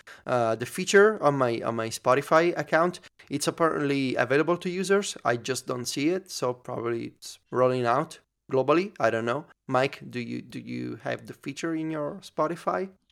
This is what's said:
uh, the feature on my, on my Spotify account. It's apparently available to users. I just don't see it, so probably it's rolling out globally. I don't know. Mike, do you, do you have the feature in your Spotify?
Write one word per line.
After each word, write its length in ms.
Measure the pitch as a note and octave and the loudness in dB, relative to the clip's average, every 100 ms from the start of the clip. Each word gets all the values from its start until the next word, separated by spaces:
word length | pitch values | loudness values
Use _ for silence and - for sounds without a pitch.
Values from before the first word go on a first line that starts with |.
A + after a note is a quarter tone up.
| - - - | -20 -12 -2
uh, 300 | B2+ A2+ A2+ | 0 2 0
the 100 | A#2+ | -4
feature 560 | - F#3 G3+ G#3+ G#3+ | -6 4 8 8 6
on 160 | C#3+ C#3 | 2 4
my, 240 | B2 A2+ | 2 0
on 140 | - A#2 | -2 -4
my 140 | A2+ | -4
Spotify 680 | - B2+ B2+ C#3 D#3+ F3 E3+ | -2 2 2 4 4 4 0
account. 420 | D3 D#3+ F3 - - _ - | 0 2 2 -2 -16 _ -8
It's 180 | C#3+ - | -4 -2
apparently 680 | - E3 D#3 C#3+ C#3 C3 B2 | 0 0 2 0 0 0 0
available 420 | A#2+ C#3 D#3 F3 | 2 2 2 0
to 140 | F#3 | -2
users. 440 | F3+ F3+ G3 G3+ - | -4 2 2 0 -4
I 140 | A#2 A#2+ | -2 -2
just 300 | A2+ B2+ - | -2 -6 -4
don't 180 | B2+ A#2+ | -6 -4
see 240 | - D3 | -2 -2
it, 220 | F#3 F#3+ | -2 -6
so 200 | - B2+ | -6 -4
probably 520 | B2 - B2 A#2 A#2 | -4 -8 -6 -4 -4
it's 340 | - - - - - | -6 -14 -20 -20 -6
rolling 340 | B2 B2+ B2+ A#2+ | 2 2 2 2
out 320 | B2+ E3 - _ _ - | 0 -2 -10 _ _ -2
globally. 400 | C3 C3 D#3+ G3 - | 0 4 2 0 0
I 120 | A2+ | 2
don't 140 | A2+ A#2 | 2 -2
know. 200 | C3+ E3 _ - | -4 -6 _ -2
Mike, 340 | B2+ C#3 - C#3 | 0 0 -4 -10
do 100 | A#2+ | -8
you, 220 | A#2 A#2+ | -6 -8
do 160 | B2 B2 | -10 -14
you 420 | A#2 B2 B2 A#2+ | -10 -8 -8 -8
have 240 | C3 A#2+ A#2 | -8 -8 -10
the 60 | |
feature 420 | A#2+ C#3 C#3 E3 D#3+ | -14 -12 -8 -6 -4
in 160 | D#3 | -6
your 280 | D#3 D3 G3 | -6 -6 -10
Spotify? 640 | - - D#3 E3+ - F3+ F#3+ _ _ | -10 -2 -2 -2 -4 -4 -6 _ _